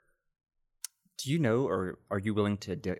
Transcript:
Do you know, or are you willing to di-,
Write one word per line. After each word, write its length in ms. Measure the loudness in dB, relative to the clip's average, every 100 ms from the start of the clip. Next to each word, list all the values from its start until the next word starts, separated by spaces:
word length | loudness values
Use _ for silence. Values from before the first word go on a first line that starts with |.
| _ _ _ _ _ _ _ _ -16 _ _ -10
Do 120 | -2
you 80 | 2
know, 280 | 4 2 2
or 320 | 0 -2 -6 -4
are 80 | -2
you 140 | 0
willing 240 | 2 2 0
to 180 | -4 -4
di-, 220 | -4